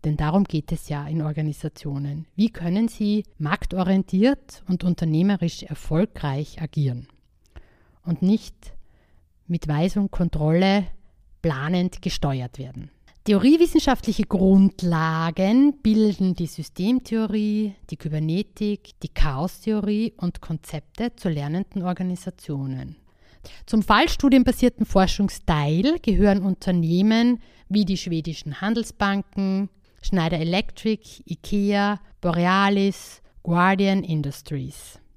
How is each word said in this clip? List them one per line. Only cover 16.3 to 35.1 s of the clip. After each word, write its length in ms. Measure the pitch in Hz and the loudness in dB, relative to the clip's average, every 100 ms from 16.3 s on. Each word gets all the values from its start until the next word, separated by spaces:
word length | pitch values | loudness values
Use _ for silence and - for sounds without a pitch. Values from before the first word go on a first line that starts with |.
die 140 | 175 165 | 0 -6
Systemtheorie, 1300 | - 156 - 185 254 - 226 220 214 214 208 208 196 - | -8 -12 -4 -2 -2 -2 -4 -2 -2 0 -2 -4 -6 -14
die 60 | 156 | -10
Kybernetik, 1000 | 156 151 156 170 208 - 208 208 - - | -6 -4 -2 -2 -4 -4 -4 -4 -10 -14
die 60 | - | -12
Chaostheorie 1040 | - 156 135 180 - - 214 208 208 226 - | 0 0 2 -6 -6 -4 -2 0 -2 -4 -4
und 240 | 175 - | -6 -6
Konzepte 720 | - 160 - 156 - - 240 - | -10 -10 -8 -12 -12 -8 -8 -4
zu 140 | 190 | -4
lernenden 540 | 147 143 170 196 196 | -4 -4 -6 -6 -6
Organisationen. 1120 | 180 180 185 180 - - - 139 135 131 131 - _ _ _ _ - - - | -4 -4 -4 -6 -10 -14 -10 -8 -6 -8 -10 -16 _ _ _ _ -20 -20 -2
Zum 180 | 220 | -2
fallstudienbasierten 1040 | - 214 320 - 277 262 254 247 247 - 220 | 4 4 4 2 6 6 4 4 2 2 2
Forschungsteil 1120 | 196 185 - 202 - - 156 143 160 254 349 | 4 4 2 -2 -2 -2 0 2 2 2 0
gehören 420 | - 185 208 196 | 0 4 4 4
Unternehmen 1000 | 190 185 - 180 165 175 208 226 240 240 - _ - | 0 -2 0 0 2 2 4 4 2 0 -6 _ -2
wie 160 | 202 | 0
die 140 | 196 190 | 0 -2
schwedischen 640 | - 165 160 156 156 143 | -4 -6 -6 -10 -10 -6
Handelsbanken, 1040 | 202 226 220 - 202 196 - - 190 190 196 _ _ _ | -2 -2 -4 -2 -2 -2 -4 -4 -2 -2 -4 _ _ _
Schneider 380 | - 185 165 165 | -2 0 0 0
Electric, 840 | 165 185 - - 226 214 - - - | 0 -2 -2 -4 -2 -2 -6 -20 -12
ikea, 720 | 170 - 208 202 202 202 208 - - | -12 -4 0 2 2 0 -2 -10 -4
Borealis, 1000 | 175 170 175 190 196 202 196 - - - - - | -2 0 2 2 2 2 0 -2 -14 -20 -20 -12
Guardian 640 | - 170 180 190 196 196 185 | -2 2 2 4 2 0 0
Industries 920 | 156 143 - - 143 131 - - - _ | -2 -4 -8 -10 -8 -8 -14 -20 -20 _